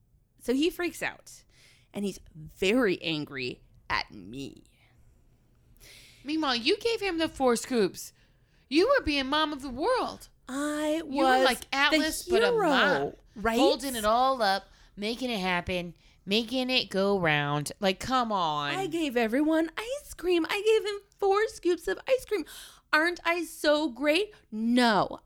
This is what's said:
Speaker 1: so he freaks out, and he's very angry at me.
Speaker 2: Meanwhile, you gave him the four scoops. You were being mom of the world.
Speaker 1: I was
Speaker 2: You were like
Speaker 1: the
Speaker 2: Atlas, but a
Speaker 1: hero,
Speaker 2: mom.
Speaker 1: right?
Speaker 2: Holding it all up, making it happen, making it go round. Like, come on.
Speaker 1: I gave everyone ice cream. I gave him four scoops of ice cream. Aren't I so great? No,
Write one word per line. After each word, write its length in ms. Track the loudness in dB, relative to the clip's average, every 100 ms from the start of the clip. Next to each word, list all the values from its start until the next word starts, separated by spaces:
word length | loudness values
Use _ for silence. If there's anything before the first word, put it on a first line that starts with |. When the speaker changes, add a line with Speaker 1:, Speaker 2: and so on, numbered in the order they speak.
| _ _ _ _
Speaker 1:
so 100 | -4
he 160 | 0 0
freaks 320 | -2 -6 -6
out, 280 | -10 -10 -20 -20 _ _ -20 _ _
and 100 | -6
he's 140 | -6 -6 -14
very 680 | -20 -16 -2 2 4 2 0
angry 580 | -2 -4 -6 -6 -8 -8 _ _ -6
at 200 | -4 -4
me. 520 | -12 -16 -14 -14 -16 -20 _ _ _ _ _ _ _ _ _ _ _ -20 -20 -20 -16
Speaker 2:
Meanwhile, 320 | -4 -2 0 0
you 200 | 2 0
gave 220 | 0 0
him 180 | -2 -2
the 100 | -2
four 280 | 0 2 2
scoops. 560 | 0 0 0 -2 -16 _ _ _ _ _ -2
You 180 | 2 4
were 160 | 4
being 220 | 2 -2 0
mom 260 | 0 0
of 100 | -4
the 80 | -8
world. 580 | -4 0 0 -2 -8 -18 _ -10
Speaker 1:
I 540 | -6 -4 -2 -2 -2
was 100 | -4
Speaker 2:
You 80 | 0
were 200 | 4 4
like 160 | 4 0
Speaker 1:
the 140 | -4
Speaker 2:
Atlas, 480 | 0 2 4 2 -2
but 180 | 0 2
a 40 | 2
Speaker 1:
hero, 220 | 2 2
Speaker 2:
mom. 440 | 4 2 2 -2 -8 _ -6
Speaker 1:
right? 220 | -2 2
Speaker 2:
Holding 380 | 4 2 -2 -2
it 80 |
all 380 | 0 2 2 2
up, 220 | 0 0 -4 -20 _ -8
making 340 | -6 -4 -4
it 80 | -2
happen, 540 | -2 -2 -2 -6 -6 -14 _ _ 0
making 440 | 0 0 -2 0
it 200 | 0 0
go 280 | 0 2 2
round. 540 | 2 2 0 -2 -4 -2
Like, 200 | -2 -2
come 320 | -2 0 0
on. 380 | 0 0 -2 -4
Speaker 1:
I 120 | -4 -4
gave 280 | -2 -2 0
everyone 540 | 0 2 2 2 0 -4
ice 360 | -8 -8 -10
cream. 300 | -6 0 2 2
I 140 | 0 2 2
gave 100 | 2
him 100 | -8 -10 -2
four 280 | 2 2 0
scoops 380 | -2 -2 -2 -2
of 100 | -6 0
ice 160 | -2 0
cream. 180 | -6 -6 -14 -20 -20 -2
Aren't 280 | 2 2 0
I 200 | -2 -2
so 440 | -4 -2 2 2 2
great? 420 | -2 0 2 0 -8 -12
No, 680 | -4 2 4 6 4 2 -4